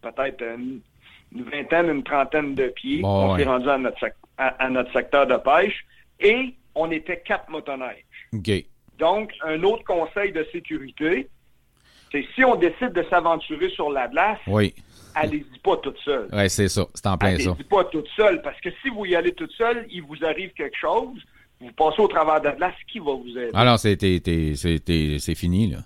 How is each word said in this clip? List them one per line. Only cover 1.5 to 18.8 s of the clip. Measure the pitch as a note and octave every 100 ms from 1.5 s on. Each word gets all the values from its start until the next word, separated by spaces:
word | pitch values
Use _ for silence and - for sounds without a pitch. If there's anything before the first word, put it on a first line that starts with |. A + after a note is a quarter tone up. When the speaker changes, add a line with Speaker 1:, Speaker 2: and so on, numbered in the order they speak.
| D3 C3+ E3 E3+
Speaker 1:
une | D3
trentaine | C3 C#3+ C3+ D#3 D3
de | C3+ B2+
pieds. | - C3 C#3+
Speaker 2:
Bon, | F#2+
Speaker 1:
On | G2 G2
Speaker 2:
ouais. | F#2+
Speaker 1:
s'est | C3+
rendu | B2+ B2+
à | C#3
notre | B2+ -
sec-, | A2+ - - -
à, | C3 -
à | C3
notre | B2+ B2
secteur | C3 - C#3+ C3+
de | B2
pêche | - D#3+ G3+ - - _ _ _
et | G3 A#3 C4 B3 _
on | - D#3+
était | D#3+ D#3 F3+
quatre | - G3+ -
motoneiges. | D#3 C#3+ C3+ B2+ G#2 _ - -
Speaker 2:
OK. | A2+ G2 G2 - _ _ _
Speaker 1:
Donc, | D#3 G3 G#3+ -
un | D#3+ D#3
autre | F#3 A3+
conseil | - F3+ D#3+ - G3+
de | E3 D3+
sécurité, | F3 E3 D#3 C3+ - D#3 G#3+ C#4 - _ _ _ _ _ _ _
c'est | C#3+ C3
si | -
on | C4
décide | A3 E3+ E3 B3
de | F3 -
s'aventurer | F3+ E3+ D#3+ - D3+ F3+
sur | - D3+
la | C#3 A#2+
glace, | C#3 F#3+ G#3+ -
Speaker 2:
Oui. | G#2 G2+ - - - - -
Speaker 1:
allez-y | D#3 D3+ - -
pas | G3 F3+
toute | C#3 B2
seule. | - C#3 G2
Speaker 2:
Ouais, | G#2 G2
c'est | - G2
ça. | - F#2
C'est | - -
en | F#2
plein | G2
Speaker 1:
Allez-y | F2+
Speaker 2:
ça. | F2 F2 -
Speaker 1:
pas | G3
toute | F3+ D#3 D3+ -
seule, | G#3+ F3
parce | D3+ -
que | F3+ -